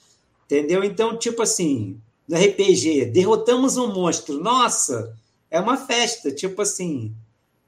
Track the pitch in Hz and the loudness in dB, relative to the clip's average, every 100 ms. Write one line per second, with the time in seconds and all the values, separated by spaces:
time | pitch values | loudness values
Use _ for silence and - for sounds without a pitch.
0 | _ _ _ _ - 147 147 185 202 208 | _ _ _ _ -2 0 2 0 0 0
1 | 220 226 233 233 208 - 165 127 101 - | -2 -2 -4 -2 0 0 0 0 -4 -10
2 | - _ - 165 202 196 196 170 156 147 | -18 _ -4 0 2 4 4 4 2 0
3 | 110 143 190 220 233 247 262 254 240 185 | 2 2 4 2 2 2 2 0 -2 0
4 | 175 170 - 143 196 254 233 - - 117 | 0 -2 -4 -4 0 2 2 0 -2 -4
5 | 110 - _ _ _ 165 208 262 - 240 | -6 -14 _ _ _ -2 0 -2 0 0
6 | 233 - 143 - 185 202 202 - 180 135 | 0 -2 -6 -4 -6 -4 -4 -4 -4 -4
7 | 110 - - _ _ _ | -6 -12 -18 _ _ _